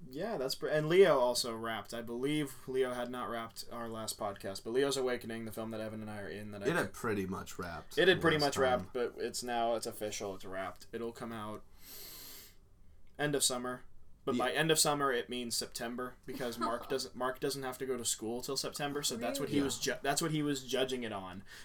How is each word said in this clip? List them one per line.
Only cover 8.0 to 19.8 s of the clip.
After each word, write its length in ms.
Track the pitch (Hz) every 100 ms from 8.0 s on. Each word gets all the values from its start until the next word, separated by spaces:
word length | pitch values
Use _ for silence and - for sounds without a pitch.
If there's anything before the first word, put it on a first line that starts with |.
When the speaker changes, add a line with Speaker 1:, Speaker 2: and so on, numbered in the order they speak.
| 175
Speaker 1:
had 140 | 175
pretty 160 | 170 151
Speaker 2:
last 80 | 143
Speaker 1:
much 80 |
Speaker 2:
time. 80 | 135
Speaker 1:
wrapped, 320 | 131 123 92
but 180 | 123 120 -
it's 240 | 113 -
now, 320 | 120 117 117
it's 100 | 113
official, 500 | 117 113 107 - 101 95
it's 100 | 98
wrapped. 400 | 95 92 - -
It'll 220 | 113 117
come 200 | 113 117
out 280 | 113 107 107 - - - - - - - - - - - - - - - -
end 160 | 147
of 80 | 143
summer, 380 | - 123 123 123 - - - -
but 100 | -
Speaker 2:
Ye- 40 | 127
Speaker 1:
by 100 | 127
end 180 | 139 160
of 80 | 151
summer 340 | 151 147 139
it 160 | 120 -
means 280 | 123 117 -
September, 580 | - - 120 123 123 - -
because 320 | 131 123 117
Mark 300 | 113 120 -
Speaker 3:
<laughs> 20 |
Speaker 1:
doesn't, 240 | 135 123
Mark 260 | 113 127 -
doesn't 220 | 143 135
have 160 | 131 127
to 80 | 131
go 100 | 120
to 80 |
school 360 | 110 - 110 120
till 160 | 131 135
September, 460 | 135 - 143 143
so 140 | 143 117
that's 220 | 120 139
what 100 | 139
he 80 | 143
Speaker 3:
Really? 80 | 139
Speaker 1:
was 120 |
ju-, 160 | -